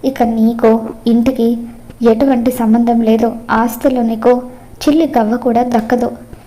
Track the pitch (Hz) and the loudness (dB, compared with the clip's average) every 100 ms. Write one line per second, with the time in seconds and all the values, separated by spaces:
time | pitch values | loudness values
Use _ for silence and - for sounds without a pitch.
0 | 269 269 226 226 220 233 226 226 220 - | -4 -2 -2 2 0 2 2 2 -2 -6
1 | 233 233 240 262 233 233 - - - - | 0 2 2 0 -2 -2 -6 -16 -20 -2
2 | 233 220 277 247 233 247 226 226 233 233 | 0 2 2 2 0 0 2 2 2 2
3 | 226 226 226 233 - 226 233 - 285 254 | 2 2 0 -4 -4 -2 -2 0 -2 0
4 | 226 226 226 247 247 - - - - 294 | -2 0 0 0 -2 -18 -20 -4 0 2
5 | 311 254 214 240 247 233 247 233 220 240 | 2 0 0 0 0 0 0 -2 0 -2
6 | 233 - - - | -2 -6 -18 -20